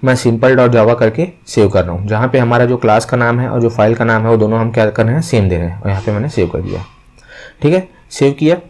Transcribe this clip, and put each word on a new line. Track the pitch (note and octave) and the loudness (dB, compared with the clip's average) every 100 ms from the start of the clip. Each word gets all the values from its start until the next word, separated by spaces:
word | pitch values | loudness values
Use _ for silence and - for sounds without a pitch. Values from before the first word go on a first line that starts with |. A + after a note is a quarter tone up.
मैं | C3 B2 | -2 0
simple | B2 A2+ C3 C3 | 0 2 2 4
dot | B2 | 4
java | A#2 A2 A#2+ | 4 2 2
करके | A2+ A2+ F3+ - - | 0 -2 -6 -8 -6
save | - G2 | 0 2
कर | G2 | 2
रहा | F2 | -2
हूँ, | F2 G#2 | -4 -4
जहाँ | A2 B2 | -2 0
पे | B2 | 0
हमारा | A#2+ A#2+ B2 | 2 2 2
जो | B2 | 0
class | A2 A2 | 2 0
का | - B2 | 0 -2
नाम | A#2 A#2+ | 0 0
है | B2+ | -2
और | B2 | 0
जो | A#2 | -2
file | A2+ G#2+ | 2 0
का | A#2 | 2
नाम | A#2 A2 | 0 0
है | A2+ | 2
वो | A2+ | 2
दोनों | G#2+ A2+ | 2 0
हम | A#2 | -2
क्या | A2+ G#2+ | 0 -2
कर | A#2 | 0
रहे | A2 | 0
हैं, | D3+ | 0
Same | E3 A#2 F#2+ | 0 0 0
दे | E2+ | 0
रहे | E2+ | -4
हैं। | G2 | -6
और | G2 | -6
यहाँ | G2 | -4
पे | G#2+ | -4
मैंने | G#2 D3 | -4 -4
save | A2+ E2+ | -2 -2
कर | - | -4
दिया, | F#2 F2 - _ _ _ - - - - | -6 -8 -12 _ _ _ -20 -20 -20 -4
ठीक | D3 | 0
है, | F3+ F#3 - - | 0 -2 -16 -12
Save | - C#3 | -2 0
किया। | C#3 D#3 F3 | 2 0 0